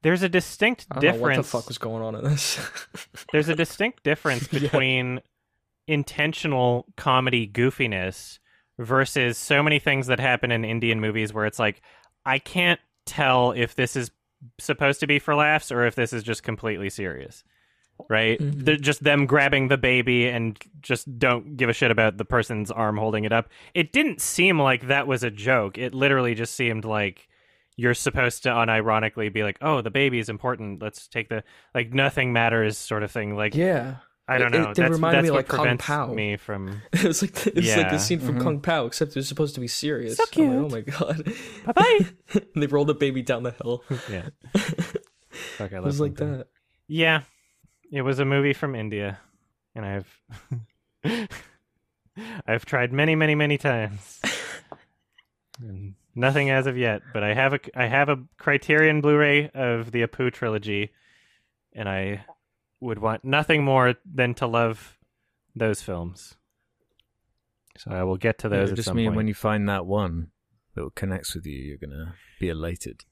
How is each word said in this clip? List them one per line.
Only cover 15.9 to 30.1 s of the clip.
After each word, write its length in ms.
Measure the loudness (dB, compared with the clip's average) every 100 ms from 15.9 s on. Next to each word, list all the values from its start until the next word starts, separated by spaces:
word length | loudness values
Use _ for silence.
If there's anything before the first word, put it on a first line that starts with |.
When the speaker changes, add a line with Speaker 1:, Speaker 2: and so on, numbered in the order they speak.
| 2
Speaker 1:
this 160 | -2
is 120 | -2
just 180 | -6 -6
completely 460 | -6 -6 -4 -4 -6
serious, 540 | -6 -8 -8 -14 -18 _ _ _ _ _ _ -2
right? 300 | 2 2 2
Speaker 2:
Mm-hmm. 200 | 0 -2
Speaker 1:
They're 140 | 0 2
just 260 | 2 2
them 220 | 2 4 4
grabbing 420 | 4 4 2 2
the 100 | 2
baby 500 | 4 2 4 2 2
and 300 | 0 -4 -6 -16 -20
just 360 | -4 -4 -4 0
don't 360 | 2 2 -2 -2
give 140 | 0
a 40 |
shit 180 | 2 4
about 260 | 6 4 2
the 80 | 0
person's 460 | 0 0 -4 -4
arm 260 | -2 0 0
holding 260 | 0 -2 2
it 60 |
up. 160 | 0 0 -14 -6
It 200 | -2 0
didn't 260 | 2 0 -2
seem 380 | -4 2 4 6
like 280 | 4 2 2
that 200 | 0 2
was 160 | 0
a 80 | -2
joke. 460 | -4 2 2 2 -4
It 160 | -6
literally 400 | 0 2 4 2 -2
just 200 | -4 -2
seemed 280 | -2 -2
like 460 | -2 -2 -2 -4 _ _ _ _ _ -2
you're 180 | 0
supposed 500 | 2 0 0 0 0
to 60 | 0
unironically 840 | 2 4 2 2 2 0 -2 -4
be 80 | -2
like, 140 | -2 -2
"Oh, 220 | 0 0
the 80 | 0
baby 280 | 0 2